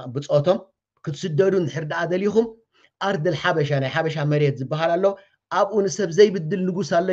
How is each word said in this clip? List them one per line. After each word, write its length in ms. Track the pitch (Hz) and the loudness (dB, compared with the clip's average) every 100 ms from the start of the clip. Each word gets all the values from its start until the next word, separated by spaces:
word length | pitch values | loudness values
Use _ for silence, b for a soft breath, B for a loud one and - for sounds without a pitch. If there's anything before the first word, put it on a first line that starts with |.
| 123 | -8
ብፆቶም 480 | 127 143 147 165 202 - _ _ _ | -8 0 2 2 0 -2 _ _ _
"ክትስደዱ 480 | 165 139 185 151 190 | -10 -8 -4 2 2
እንድሕር 300 | 190 165 156 | 2 0 -4
ደኣ 160 | 151 170 | -6 -4
ደሊኹም 400 | 165 185 202 214 226 - _ b b - | -2 -2 0 0 0 -4 _ b b -6
ኣርድል 340 | 196 175 175 | -4 0 -2
ሓበሻ፣ 340 | 147 180 160 143 | 0 0 0 0
ናይ 160 | 139 131 | 0 -2
ሓበሻ 240 | 160 160 151 | -2 -2 -2
መሬት 300 | 147 147 147 120 | 0 2 0 -2
ዝበሃል 340 | 131 156 165 | -4 -2 0
ኣሎ፣ 140 | 175 196 196 B B - | 2 2 0 B B -4
ኣብኡ 220 | 180 202 214 | 0 0 0
ንሰብ 280 | 196 - 185 | 0 -2 0
ዘይብድል 500 | 160 208 185 156 185 | 6 6 4 -4 -2
ንጉስ 260 | 185 180 151 | -2 -2 0
ኣሎ" 160 | 170 185 | 0 2